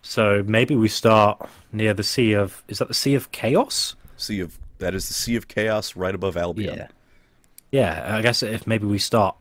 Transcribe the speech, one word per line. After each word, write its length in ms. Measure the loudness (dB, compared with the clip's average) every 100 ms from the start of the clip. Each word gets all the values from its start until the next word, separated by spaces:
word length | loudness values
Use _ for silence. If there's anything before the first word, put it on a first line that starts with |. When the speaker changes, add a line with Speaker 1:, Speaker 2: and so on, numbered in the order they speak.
Speaker 1:
so 400 | -6 0 2 2 2
maybe 280 | 2 2
we 140 | 2 2
start 600 | 4 6 6 6 2 -12 -20 _
near 220 | -2 0
the 80 | 0
Sea 300 | -2 0 2
of, 280 | 2 0 -6 -14
is 100 | -6
that 100 | -4
the 60 |
Sea 200 | -2 0
of 180 | 0 -2
Chaos? 640 | -4 0 0 0 -4 -6 -10 -20 -14
Speaker 2:
Sea 240 | -8 -6
of, 180 | -6 -10 -20 -6
that 160 | -4
is 140 | -4 -6
the 60 |
Sea 220 | -6 -4 -4
of 120 | -4
Chaos 480 | -4 0 -2 -4 -6
right 180 | -4
above 220 | -2 -4 -2
Albion. 400 | -4 -4 -6 -8
Speaker 1:
Yeah. 120 | -14 _ _ _ _ _ _ -20 _
Yeah, 460 | 0 0 -2 -6 0
I 40 |
guess 220 | 0 0
if 240 | -4 -6 -2
maybe 200 | -2 0
we 120 | -2
start 380 | 2 2 2 0